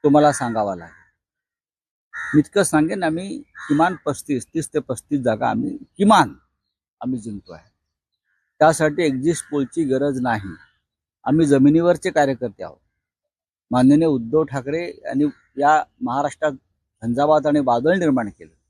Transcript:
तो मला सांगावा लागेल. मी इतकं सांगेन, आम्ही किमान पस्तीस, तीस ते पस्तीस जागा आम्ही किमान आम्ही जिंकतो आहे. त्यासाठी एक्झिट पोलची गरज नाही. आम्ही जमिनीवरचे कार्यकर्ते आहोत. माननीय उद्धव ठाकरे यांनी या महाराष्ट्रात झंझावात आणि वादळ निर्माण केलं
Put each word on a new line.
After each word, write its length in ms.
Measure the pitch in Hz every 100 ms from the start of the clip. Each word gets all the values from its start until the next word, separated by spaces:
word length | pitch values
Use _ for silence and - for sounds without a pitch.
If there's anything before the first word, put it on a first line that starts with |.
तो 40 | 151
मला 240 | 147 147
सांगावा 440 | 139 123 110 104 90
लागेल. 260 | 82 - _ _ _ _ _ _ _ _ _ _ _ - -
मी 40 | 151
इतकं 240 | 143 202
सांगेन, 400 | 190 156 160 202
आम्ही 360 | 170 160 190 -
किमान 580 | - - - 147 170 175 -
पस्तीस, 400 | 131 - 135 -
तीस 220 | 160 151
ते 40 | 151
पस्तीस 420 | - 120 _ 143
जागा 300 | 123 110 120
आम्ही 260 | 110 - -
किमान 580 | - _ 202 208 127 - _ _ _ _ _ _
आम्ही 180 | 123 127
जिंकतो 340 | 110 101 _
आहे. 180 | 82 _ _ _ _ _ _ _ _ _ _
त्यासाठी 440 | 151 156 151 147
एक्झिट 340 | 165 131 143 165 -
पोलची 340 | 147 131 -
गरज 360 | 147 131 143 131
नाही. 360 | 123 110 95 80 _ _ _ _ _ _
आम्ही 220 | - 151 156
जमिनीवरचे 640 | 139 143 156 170 170 190
कार्यकर्ते 540 | 160 139 131 123 98
आहोत. 140 | 82 76 _ _ _ _ _ _ _ _ _
माननीय 360 | 123 131 147 165
उद्धव 360 | 135 117 151
ठाकरे 460 | 156 139 131 156 175
यांनी 360 | - - 131 147 - _ -
या 220 | 139 156 - _
महाराष्ट्रात 520 | 127 127 143 - 156 135 _ _ _ _
झंझावात 440 | 117 120 147 156 143
आणि 140 | 147
वादळ 360 | 131 120 143 185
निर्माण 320 | 170 131 107
केलं 260 | - 80 _